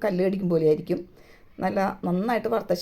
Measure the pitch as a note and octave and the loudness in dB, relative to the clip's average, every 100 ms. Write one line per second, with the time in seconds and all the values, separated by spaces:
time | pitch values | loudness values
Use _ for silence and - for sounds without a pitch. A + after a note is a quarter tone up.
0 | G#3+ F3+ F#3+ F#3+ F#3 E3+ D#3+ D3+ E3+ F3 | -2 0 0 0 2 4 4 2 0 -4
1 | - - - - - - F#3 G3+ F#3+ - | -6 -18 -20 -20 -20 -6 -4 0 -2 -2
2 | E3+ F3+ G#3+ A3+ A3 A3+ G3 F3 | -2 -2 0 -2 0 -2 0 -2